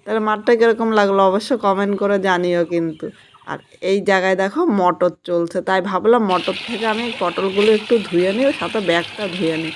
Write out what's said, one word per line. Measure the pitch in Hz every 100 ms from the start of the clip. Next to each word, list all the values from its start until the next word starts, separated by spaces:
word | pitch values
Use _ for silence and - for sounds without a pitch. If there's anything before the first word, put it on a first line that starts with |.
তাহলে | - 220 214
মাঠটা | 208 208 233
কীরকম | 226 226 226 220
লাগলো | 196 196 190
অবশ্য | 196 208 247 202
কমেন্ট | 190 202 202
করে | 202 202 190
জানিও | 180 180 175 170
কিন্তু। | 170 165 160 160 - _ _ -
আর | 156 _ -
এই | 185 196 190
জায়গায় | 190 185 190
দেখো | 190 294 349 202
মটর | 180 170 180 - -
চলছে, | 175 170 185 175
তাই | 190 190
ভাবলাম | 185 214 247 208
মটর | 180 180 185 -
থেকে | 220 220
আমি | 214 240 214
পটলগুলো | 175 170 190 190 208 214
একটু | 214 233 196
ধুয়ে | 175 185
নিই, | 208 277 -
সাথে | 170 226 180
ব্যাগটা | 170 165 - 202 180
ধুয়ে | 165 160
নিই। | 160